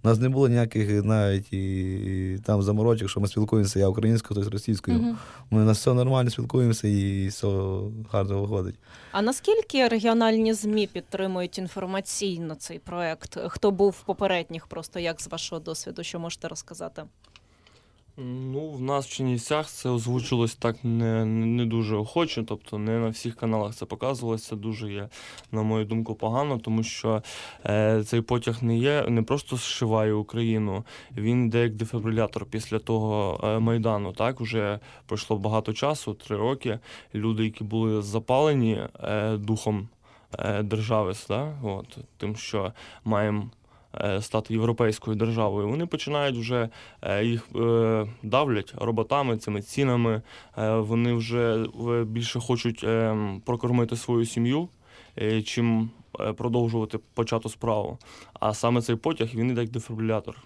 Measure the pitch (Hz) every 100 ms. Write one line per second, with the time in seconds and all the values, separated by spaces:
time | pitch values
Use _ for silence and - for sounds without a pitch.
0 | 113 113 127 135 135 120 113 110 104 104
1 | 101 110 101 98 101 98 95 95 92 95
2 | 98 95 95 95 110 104 98 104 113 113
3 | 95 - 101 - 107 113 101 98 98 95
4 | 110 117 - 104 101 104 - 104 - 233
5 | 233 226 - - - 110 110 107 - 123
6 | 123 131 123 110 120 131 120 113 104 101
7 | 98 98 95 - 104 95 95 95 101 110
8 | 107 104 98 98 101 101 92 - - -
9 | - 196 214 269 - 440 427 269 247 226
10 | 226 226 226 220 220 220 214 214 202 175
11 | - 190 190 185 180 - 185 202 185 190
12 | 190 - 202 170 165 151 - 165 - 175
13 | 170 160 - - - - 208 185 202 185
14 | - 190 196 180 165 165 - 170 160 180
15 | 170 165 - 165 - 165 165 160 - 175
16 | 170 170 165 - 170 160 - 170 - -
17 | 156 _ _ - _ _ _ _ _ _
18 | _ - 127 127 131 135 156 139 131 139
19 | 135 - 131 123 - 151 151 - 127 123
20 | 117 127 123 123 117 - 117 113 120 113
21 | 113 113 110 113 113 120 117 113 107 107
22 | 107 170 - - 110 104 - 104 107 113
23 | 113 110 120 113 113 110 104 117 - -
24 | 123 131 117 113 - 107 110 110 110 101
25 | 101 - - - - 110 110 110 107 113
26 | 113 110 110 120 147 127 110 110 110 -
27 | 113 107 - - - - - 104 107 110
28 | 107 120 113 123 117 117 120 117 131 147
29 | - 117 113 143 - 127 - - 117 110
30 | 107 107 107 113 117 110 104 95 - -
31 | - 117 107 123 120 117 117 110 113 117
32 | 110 110 107 - 101 110 - 110 - 113
33 | 107 107 98 - 107 110 113 117 113 107
34 | 98 90 113 127 113 113 104 104 - -
35 | - 107 - 107 104 110 107 107 139 151
36 | - 104 - 104 113 135 127 110 - -
37 | - 110 110 110 110 110 107 110 110 107
38 | 101 110 113 131 151 143 113 107 107 -
39 | - 107 107 107 104 110 - 107 107 _
40 | _ - _ - - 104 104 110 107 110
41 | 98 104 - 104 147 147 113 98 101 -
42 | - _ 101 110 - 107 95 - - -
43 | 110 104 107 104 107 - _ - _ -
44 | 101 98 110 110 - 113 113 113 113 107
45 | - 107 113 113 107 101 104 139 170 156
46 | - 147 143 120 113 123 113 - - -
47 | - 98 113 117 - - 117 117 113 110
48 | 107 113 107 123 147 107 92 - 113 113
49 | 110 139 135 110 - 104 101 - 135 123
50 | 117 107 - - - - 107 113 107 117
51 | 120 117 113 120 117 110 110 113 117 117
52 | 113 113 117 120 117 120 120 113 - 113
53 | 113 107 104 95 - 120 123 123 113 117
54 | - 120 117 117 117 143 175 _ _ -
55 | - - 107 110 110 - 117 113 113 -
56 | - - 107 107 120 120 117 113 110 107
57 | _ - 110 113 113 - 117 107 - -
58 | - - - - 107 104 117 120 117 113
59 | 160 165 113 117 120 120 113 120 - 110
60 | 113 110 - -